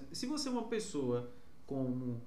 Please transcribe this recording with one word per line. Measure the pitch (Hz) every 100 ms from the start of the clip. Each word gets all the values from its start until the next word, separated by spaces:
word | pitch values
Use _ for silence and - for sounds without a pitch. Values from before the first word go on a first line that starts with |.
| -
Se | - 247
você | 302 269
é |
uma | 247
pessoa | 220 226 - 147 127 120 120 - - - -
com, | 135 127 127 127 117